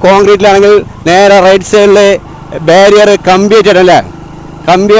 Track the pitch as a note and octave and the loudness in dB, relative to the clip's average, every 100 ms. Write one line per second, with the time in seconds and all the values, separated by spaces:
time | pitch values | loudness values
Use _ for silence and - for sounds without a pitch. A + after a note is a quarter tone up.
0 | F#3 G3 G3+ G3+ G3+ G3 G3+ G#3 - - | 0 0 0 0 0 0 2 0 -2 -10
1 | D#3+ F#3 G3+ G3+ F#3 G3 F3+ G#3+ G3+ G3+ | -2 0 2 2 2 0 0 0 2 2
2 | G3+ F#3+ - - - D3+ D#3 F3 G3+ G#3 | 2 -2 -6 -20 -16 -10 -2 2 2 2
3 | G#3 G3+ F3+ F#3 G3+ A3 G3+ F#3 F#3 D3+ | 2 0 0 -2 0 0 2 2 2 0
4 | G2 - - - - - - F3+ G3+ G#3+ | -2 -16 -20 -20 -20 -14 -4 -2 0 2